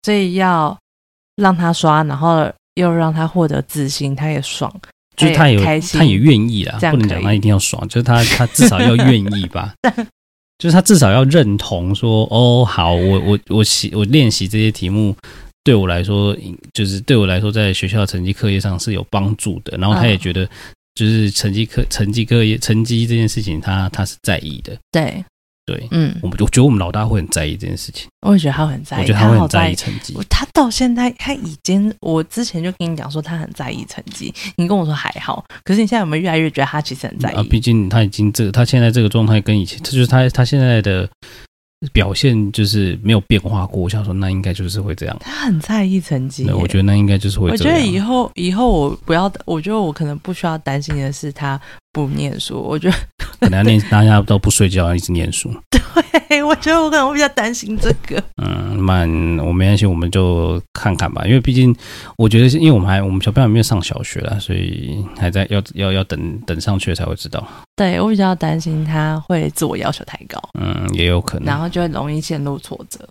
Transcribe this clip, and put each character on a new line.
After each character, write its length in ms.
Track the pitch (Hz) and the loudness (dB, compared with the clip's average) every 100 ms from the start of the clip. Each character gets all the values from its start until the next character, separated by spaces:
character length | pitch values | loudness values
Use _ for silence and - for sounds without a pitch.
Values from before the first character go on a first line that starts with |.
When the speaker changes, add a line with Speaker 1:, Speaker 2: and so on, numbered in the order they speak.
Speaker 1:
所 100 | - | 0
以 200 | 208 185 | 0 0
要 440 | 185 185 170 151 196 _ _ _ _ _ - | 0 2 2 0 -4 _ _ _ _ _ 0
让 180 | 196 175 | 2 4
他 160 | 170 | 0
刷， 320 | 170 160 151 | 2 2 2
然 140 | 156 135 | 0 0
后 340 | 165 165 151 - _ - | 2 2 0 -6 _ -2
又 160 | 175 | 0
让 220 | 170 160 | 2 0
他 120 | 160 160 | 0 -2
获 220 | 180 160 | 0 0
得 140 | 143 | 0
自 260 | 139 147 135 | -4 -6 -4
信， 280 | - 139 135 | -4 -6 -4
他 140 | 151 | -4
也 120 | 151 | -4
爽， 320 | 135 - - - - _ _ - | -6 -8 -8 -8 -20 _ _ 0
Speaker 2:
就 120 | 160 | 2
是 80 | 156 | 6
他 140 | 151 | 6
也 80 | 107 | 6
Speaker 1:
他 40 | |
也 40 | 98 | 2
开 160 | 156 | 0
心， 180 | 180 156 | -2 4
Speaker 2:
他 60 | 127 | 4
也 100 | 98 | 6
愿 340 | 143 120 113 | 6 6 2
意 140 | 110 | -2
啦， 140 | - 107 | -4 -2
Speaker 1:
这 80 | 165 | 0
样 80 | 147 | 2
可 60 | |
以。 20 | |
Speaker 2:
不 40 | 107 | 2
能 80 | 90 | 0
讲 80 | |
他 100 | 98 | 0
一 60 | 104 | 2
定 120 | 104 | 4
要 80 | 98 | 2
爽， 260 | - - 92 | 0 -6 -4
就 80 | 117 | -2
是 80 | |
他， 200 | 120 120 | 2 4
他 240 | 117 - 120 | 4 2 0
至 200 | - 240 | 4 4
少 120 | 92 | 6
要 140 | - 117 | 4 6
愿 260 | 127 117 98 | 6 4 2
意 120 | 101 90 | -4 -4
吧。 260 | - 95 - | -6 -8 -2
Speaker 1:
<laughs> 760 | 247 220 214 _ _ _ _ _ | -2 -2 -8 _ _ _ _ _
Speaker 2:
就 120 | 170 | 4
是 40 | |
他 80 | 170 | 4
至 160 | - 196 | 6 6
少 140 | 113 | 6
要 120 | 107 | 4
认 340 | 135 165 110 104 | 4 4 4 0
同 360 | - 92 90 101 | -2 -4 -2 -2
说 320 | 117 110 110 | 2 2 2
，“哦， 340 | 110 123 120 | 4 4 6
好， 300 | 117 - 85 | 2 2 2
我， 260 | 87 92 95 | 2 4 2
我， 180 | 87 104 - | 2 0 0
我 160 | 104 | 0
习-， 280 | 104 - - 104 | 2 0 -2 -2
我 100 | 104 | 2
练 240 | 151 120 | 4 4
习 180 | - 95 | 2 -2
这 120 | 107 | 0
些 120 | 110 | 0
题 180 | 107 90 | 0 -2
目， 260 | 101 107 95 - - - _ | 0 0 -2 -12 -20 -20 _
对 100 | - | 4
我 140 | 113 92 | 4 4
来 160 | 87 | 0
说， 340 | 92 101 101 101 101 87 - | 0 0 0 -2 -10 -16 -12
就 140 | - 101 | -4 -4
是 140 | 98 | -4
对 160 | 107 127 | 2 2
我 80 | 98 | 2
来 140 | 92 | 0
说， 100 | 104 | -2
在 220 | 107 101 | 0 0
学 140 | 92 92 | -2 -2
校 180 | 107 98 | -2 -2
成 180 | 92 | -2
绩 80 | 90 | -4
课 200 | 101 110 | -2 -2
业 80 | 98 | 0
上 200 | 101 90 | -2 -4
是 140 | - | -4
有 100 | 92 92 | -6 -2
帮 260 | 101 101 107 | -2 -2 -2
助 220 | 107 85 | -4 -6
的。” 140 | - - | -8 -2
然 100 | 95 | 0
后 60 | 180 | 2
他 100 | 120 | 2
也 100 | 95 | 2
觉 140 | 92 | -2
得， 100 | 87 | -4
Speaker 1:
嗯。 60 | 92 - - - _ | -4 -8 -20 -20 _
Speaker 2:
就 120 | - 107 | -2 0
是 260 | 110 104 | 2 0
成 200 | - 104 | -2 -2
绩 140 | 98 110 | -2 -4
课-， 180 | - - | -2 -4
成 220 | - 104 | -2 -2
绩 140 | 110 107 | -2 0
课 180 | 117 | 2
业， 140 | 110 110 | 2 0
成 260 | - 110 | 0 0
绩 240 | 113 117 117 | 2 0 0
这 80 | 117 | 0
件 120 | 110 | 0
事 140 | 117 | -2
情 180 | 101 80 | -4 -4
他， 260 | 98 95 95 | -2 -2 -2
他 160 | - 95 | -4 -6
是 100 | - | -4
在 160 | 95 87 | -4 -4
意 220 | 78 71 | -6 -12
的。 160 | - - _ | -12 -16 _
Speaker 1:
对。 320 | - 151 - 185 _ _ _ - | -2 -2 -6 -14 _ _ _ -10
Speaker 2:
对。 220 | - 120 | -10 -4
Speaker 1:
嗯。 220 | 165 156 - | -2 -2 -2
Speaker 2:
我 60 | 90 | -6
们， 100 | - | 0
我 40 | - | 2
觉 120 | 127 | 4
得 60 | 139 | 4
我 40 | |
们 80 | 110 | 2
老 140 | 87 | -2
大 140 | 101 110 | -2 0
会 140 | 110 | -2
很 80 | 80 | -2
在 160 | 85 76 | -4 -4
意 100 | 87 | -6
这 100 | 90 | -8
件 100 | 90 | -10
事 160 | - | -12
情。 160 | - - _ - | -16 -20 _ 2
Speaker 1:
我 60 | |
也 40 | 202 | 4
觉 100 | 151 | 4
得 60 | |
他 120 | 135 156 | 0 -2
会 60 | |
很 100 | 135 | -4
在 140 | 143 - | -6 -4
意， 40 | |
Speaker 2:
我 60 | 95 | 0
觉 60 | |
得 60 | 104 | 4
他 100 | 107 | 6
会 100 | 113 | 4
很 80 | - | 4
在 220 | 87 87 | 2 0
意 40 | |
成 180 | 90 - 98 | -2 -6 -8
绩。 120 | - | -10
Speaker 1:
他 60 | 139 | -10
好 20 | |
在 0 | |
意， 20 | |
我， 0 | - | -2
他 160 | - 277 | -2 0
到 180 | - 254 | 0 0
现 240 | - 254 | 0 -2
在， 160 | 240 247 | 0 -2
他 220 | 247 - | -4 -8
已 220 | 269 165 151 | -8 -8 -8
经， 280 | - 190 208 - | -2 0 0 -2
我 200 | - 160 156 | -2 -2 -2
之 180 | - | -6
前 180 | 240 170 | -6 -6
就 80 | 175 | -6
跟 180 | 180 170 | -6 -6
你 40 | 160 | -6
讲 140 | - | -8
说 120 | 151 | -8
他 160 | 151 165 | -8 -10
很 120 | 156 | -10
在 180 | - 127 | -10 -10
意 140 | 113 - | -10 -12
成 160 | - - | -14 -14
绩， 200 | - - - 196 - | -12 -12 -12 -10 -4
你 100 | 175 | 0
跟 100 | 202 | 0
我 60 | 156 | 0
说 80 | |
还 160 | 147 - - | -4 -6 -8
好， 220 | - - - - | -8 -8 -10 -18
可 100 | - | -2
是 60 | 196 | 0
你 80 | 214 | 2
现 80 | 233 | 0
在 40 | |
有 60 | 175 | -2
没 120 | 156 | -2
有 60 | |
越 40 | 180 | 0
来 100 | 160 | 0
越 140 | 160 | -2
觉 100 | 143 | -2
得 60 | 135 | -2
他 140 | 151 | -2
其 120 | 151 | -6
实 140 | 131 - | -10 -10
很 100 | - | -6
在 140 | 127 | -6
意？ 40 | - | -4
Speaker 2:
啊， 80 | 107 | 0
毕 80 | 113 | 0
竟 300 | 120 113 95 | 2 2 2
他 160 | 113 | 2
已 40 | 101 | 0
经 220 | - 107 | 2 0
这 100 | - | 0
个， 80 | 107 | -2
他 140 | 113 120 | 2 2
现 160 | 127 | 4
在 100 | 117 | 4
这 100 | 120 | 4
个 60 | 107 | 2
状 180 | 117 107 | 2 4
态 140 | 110 | 2
跟 180 | 98 107 | 2 0
以 80 | 90 | 0
前， 160 | - | -8
这 120 | - | -6
就 60 | 131 | 0
是 60 | 123 | 2
他， 220 | 127 127 | 4 2
他 140 | - | 2
现 160 | 120 143 | 2 2
在 220 | 127 117 | 4 2
的 280 | 104 92 95 _ - - - _ _ _ 147 | 2 -2 -4 _ -20 -20 -20 _ _ _ -2
表 200 | - 95 | 0 0
现 380 | 95 139 113 101 | 0 2 2 0
就 120 | 104 | 0
是 360 | 101 104 95 85 | 0 2 0 -2
没 100 | 104 | 2
有 80 | 110 | 0
变 200 | - 104 | 2 0
化 240 | 95 104 92 | 0 -4 -4
过。 160 | 98 | -4
我 80 | 90 | -4
想 140 | 107 101 | -4 -4
说， 80 | |
那 160 | 92 95 | -4 -2
应 100 | 95 | -2
该 140 | 95 | -4
就 160 | 85 90 | -4 -4
是 100 | 101 | -4
会 140 | 101 | -6
这 140 | 78 78 | -6 -8
样。 100 | - | -10
Speaker 1:
他 120 | - 285 285 | -12 -6 -2
很 140 | 165 | -2
在 240 | 147 214 | -2 -2
意 160 | 190 190 | 0 0
成 300 | - 139 131 | -2 -4 -4
绩 140 | - | -4
耶。 80 | 98 | -2
Speaker 2:
对， 40 | 95 | 0
我 120 | 87 | 0
觉 100 | 98 | 2
得 60 | |
那 120 | 98 101 | 2 4
应 120 | 101 | 4
该 100 | 98 | 2
就 120 | 98 | 0
是 100 | 95 | 0
会 100 | 92 226 | 0 2
这 80 | 294 | 2
样。 80 | 330 | 2
Speaker 1:
我 40 | |
觉 60 | 233 | 2
得 60 | |
以 80 | 180 | 0
后， 320 | 208 254 240 - | 0 -2 -2 -4
以 160 | 180 | -2
后 200 | 190 247 | 0 2
我 240 | 180 143 - - | 2 0 -4 -2
不 80 | |
要， 180 | 165 190 - - | 0 0 -4 -6
我 140 | 160 | -4
觉 120 | 165 | -2
得 80 | 220 | -2
我 120 | 180 | -2
可 140 | 147 151 | -4 -6
能 100 | 147 | -6
不 120 | - | -10
需 140 | 180 175 | -6 -6
要 100 | 160 | -4
担 200 | 139 139 | -4 -6
心 160 | 147 147 | -6 -6
的 140 | 135 | -6
是 200 | 135 151 | -6 -10
他 280 | 139 143 135 - - _ | -8 -6 -6 -10 -20 _
不 160 | 156 139 | -6 -4
念 300 | 143 143 - | -2 -4 -6
书， 220 | - - | -8 -8
我 160 | - 151 | -6 -2
觉 100 | 170 | 0
得 60 | - - _ - - | 0 -4 _ -12 0
Speaker 2:
可 100 | - | 2
能 80 | 95 | 4
要 60 | |
念， 180 | 110 110 104 | 4 4 4
大 140 | 107 | 4
家 180 | 107 104 | 6 6
都 160 | 98 101 | 4 0
不 140 | 107 | 2
睡 180 | - 98 | 2 2
觉， 240 | 92 85 87 | 2 0 0
一 40 | |
直 120 | 85 | -2
念 200 | 87 82 | -2 -2
书。 180 | - - 113 | -4 -8 -10
Speaker 1:
<laughs> 680 | - 262 - 339 - 320 - | 0 0 2 -2 0 -2 0
对， 120 | 294 | -2
我 120 | 294 311 | 0 0
觉 140 | 302 | 2
得 100 | 330 | 2
我 80 | 311 | 2
可 60 | 302 | 2
能 120 | 269 | 2
会 60 | 294 | 2
比 40 | |
较 80 | 285 | 0
担 240 | 277 220 | 0 -4
心 240 | 240 208 214 | -6 -6 0
这 140 | 233 240 - | 0 0 -2
个。 160 | 147 - - | -6 -6 -8
Speaker 2:
嗯， 360 | 92 90 95 101 | -6 -4 -4 -2
蛮， 320 | 95 92 85 80 82 82 | 2 2 2 0 0 -2
我 120 | 82 | 0
没 140 | 87 95 | 2 2
关 120 | 101 | 4
系， 80 | 101 | 2
我 80 | |
们 160 | 85 85 | 0 0
就 520 | 95 90 85 82 85 - | 0 2 2 0 -4 -8
看 240 | - 104 85 | -6 -2 -2
看 160 | 85 | -4
吧。 120 | - 90 | -4 2
因 60 | |
为 100 | 127 | 2
毕 120 | 120 | 2
竟， 220 | 127 127 117 - - - - | 2 4 2 -6 -20 -18 0
我 120 | 110 | 4
觉 100 | 113 | 6
得 100 | 123 | 4
是， 80 | 151 | 6
因 80 | 160 | 4
为 40 | |
我 80 | 120 | 4
们 80 | 95 | 4
还， 140 | 95 | 0
我 80 | 98 | 0
们 120 | 95 | -2
小 80 | 98 | 0
朋 120 | 104 | 2
友 60 | 107 | 4
还 40 | |
没 80 | 113 | 4
有 40 | |
上 180 | 107 104 | 2 -2
小 180 | - - | -4 -8
学 200 | - - | -10 -8
啦， 180 | - 104 | -6 -8
所 160 | - 92 | -4 -4
以 480 | 90 85 - 76 95 - | -4 -6 -8 -8 -10 -4
还 120 | 92 | -2
在， 160 | 95 98 | -2 -2
要， 120 | 101 95 | -4 -4
要， 180 | 82 98 | -6 -2
要 120 | 95 95 | -2 -2
等， 340 | 78 85 90 - | -4 -6 -8 -6
等 140 | 82 | -6
上 180 | - 98 | -2 -2
去 160 | - 85 | -2 -4
才 100 | 82 | -4
会 80 | 82 | -6
知 120 | - | -8
道。 180 | - 101 - - - | -10 -12 -18 -20 -2
Speaker 1:
对， 240 | 190 175 | -2 0
我 100 | 208 | 0
比 60 | 214 | 2
较 180 | 190 | 0
担 260 | 180 160 160 | 0 -2 -4
心 260 | 160 156 156 | -4 -4 -2
他 340 | 156 156 156 - | -2 -2 -4 -4
会 220 | 175 151 | -2 -2
自 120 | - 156 | -4 -4
我 100 | - | -4
要 160 | - | -6
求 140 | - - | -6 -12
太 120 | - - | -18 -16
高。 120 | - - - | -16 -12 -8
Speaker 2:
嗯， 300 | 92 90 92 | -6 -4 -4
也 120 | 92 87 | 0 0
有 140 | 87 | 0
可 180 | - - | -2 -6
能。 80 | 80 | -4
Speaker 1:
然 120 | 143 | -4
后 80 | 170 | -4
就 140 | 175 | -4
会 60 | 175 | -4
容 240 | 147 143 | -4 -6
易 100 | 151 | -6
陷 200 | 156 160 | -6 -6
入 160 | 143 139 | -6 -8
挫 200 | - - - | -12 -16 -16
折。 160 | - 208 | -20 -20